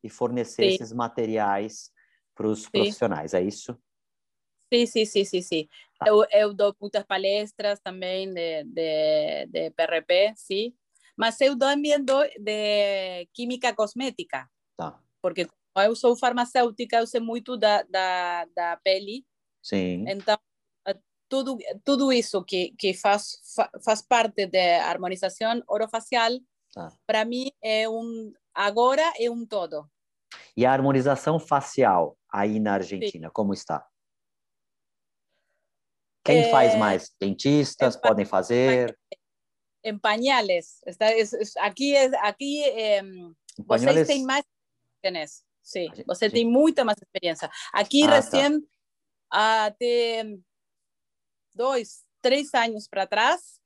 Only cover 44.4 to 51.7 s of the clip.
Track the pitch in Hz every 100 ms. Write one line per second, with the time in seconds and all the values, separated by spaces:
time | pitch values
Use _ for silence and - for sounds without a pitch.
44.4 | - _ _ _ _ _ 190 175 151 -
45.4 | _ _ - 190 170 - - 180 220 233
46.4 | 233 247 320 311 240 208 - 190 175 160
47.4 | 160 - - - 208 285 302 294 269 269
48.4 | 285 302 294 _ _ _ _ _ _ 196
49.4 | 214 220 214 214 240 240 233 226 220 202
50.4 | _ _ _ _ _ _ _ _ _ _
51.4 | _ 190 247